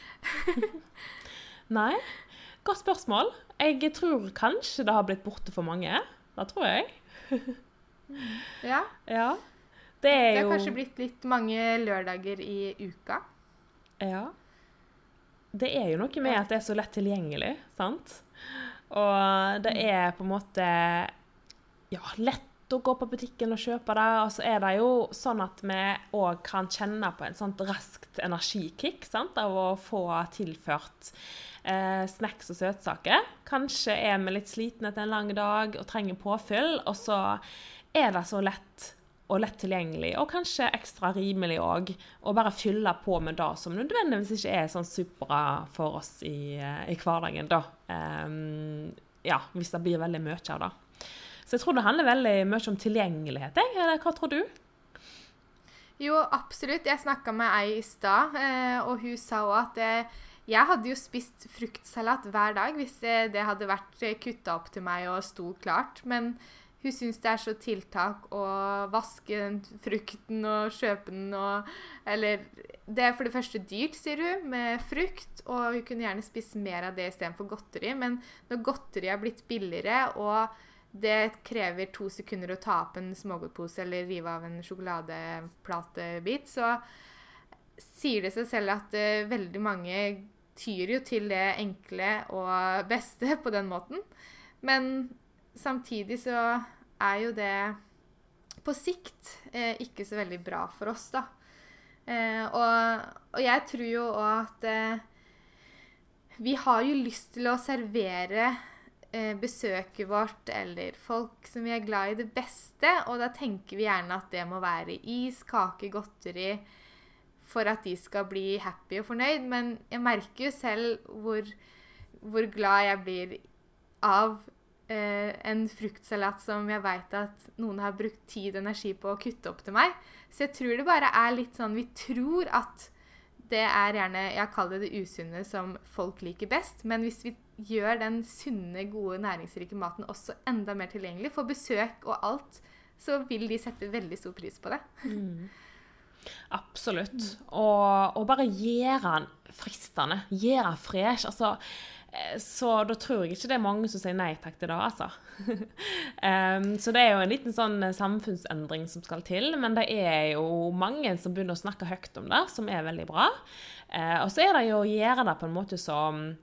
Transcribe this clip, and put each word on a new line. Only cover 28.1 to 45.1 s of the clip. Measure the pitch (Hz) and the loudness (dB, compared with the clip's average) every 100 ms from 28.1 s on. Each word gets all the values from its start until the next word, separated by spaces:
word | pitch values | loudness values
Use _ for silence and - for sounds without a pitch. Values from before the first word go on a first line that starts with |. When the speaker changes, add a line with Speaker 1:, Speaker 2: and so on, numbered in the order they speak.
| - | -6
Speaker 2:
energikick, | 180 170 - 208 170 - 294 - - | -4 -2 -2 -2 -4 -4 -6 -6 -6
sant, | 220 349 - | -4 -2 -2
av | 208 | 0
å | 190 185 190 | 2 2 0
få | - 208 175 165 170 | -2 -2 0 0 -2
tilført, | - 180 156 - 147 - - - - - - - - - | -4 -6 -6 -2 -2 -2 -10 -12 -10 -16 -16 -16 -8 -2
eh, | 190 190 190 190 | 0 2 0 -2
snacks | - 214 - - | -4 -6 -6 -12
og | 175 | -2
søtsaker. | 185 196 180 - - 285 480 - - | -2 -2 -4 -2 4 4 4 -6 -2
Kanskje | 269 269 - - 208 | 0 0 0 2 2
er | 220 196 | 4 4
vi | 190 | 2
litt | 196 202 | 0 -2
slitne | - 226 233 208 | -4 -4 -4 -4
etter | 208 | -2
en | 214 | -2
lang | 214 208 | 0 0
dag | 202 208 214 214 208 | 0 2 2 2 -2
og | 196 | -6
trenger | 226 202 185 | -2 -2 -4
påfyll, | 202 208 - 208 302 311 - | -2 -2 0 2 2 2 -2
og | 202 | -2
så | - 202 196 208 - - - - - | 0 2 2 0 -6 -18 -18 -20 0
er | 320 247 | 4 4
det | 185 170 | 4 0
så | 202 | 0
lett | 196 - - - - - _ _ - | 0 -2 -10 -14 -14 -14 _ _ 0
og | 196 | 2
lett | 214 - | 2 -2
tilgjengelig, | 190 185 165 156 160 - | -2 0 0 -2 -2 0
og | 294 | 0
kanskje | 349 349 - 247 | 0 -2 0 0
ekstra | - - - 185 | 0 -6 -2 0
rimelig | 190 196 190 175 165 | 0 0 0 0 2
også, | 170 170 185 185 - - | 2 0 -2 -8 -16 -6
å | - | 2
bare | 208 220 | 4 4
fylle | 208 214 208 208 175 | 2 0 2 2 0
på | - 175 | 0 0
med | 160 165 | 0 0
det | 156 160 | -2 -2
som | 170 175 | -6 -6
nødvendigvis | 285 466 359 214 202 | 0 2 2 2 0
ikke | 214 - | -2 0
er | 190 160 | 0 0
sånn | 180 170 | -2 -4
superbra | - 180 | -4 -6